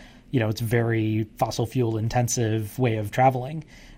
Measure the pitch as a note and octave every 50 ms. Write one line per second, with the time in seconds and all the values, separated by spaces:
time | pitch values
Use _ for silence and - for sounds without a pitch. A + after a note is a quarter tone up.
0 | - - - - - - - B2 A2 G#2+ A2 - A#2+ A2 A#2+ A#2 A#2 A#2 A2+ A2+
1 | A2 A2 G#2+ A2 A2 - - - B2 A2+ - - A#2+ - - C3 A#2+ A2+ A2+ A2
2 | A2 A2+ - B2 B2 A2+ - B2+ A#2 G#2+ A2 A2 G#2+ G#2 - - B2+ A#2+ A2 G#2+
3 | G#2+ G#2+ - - B2+ C3+ B2+ B2 B2 C3+ D#3 D#3+ - - - - - - -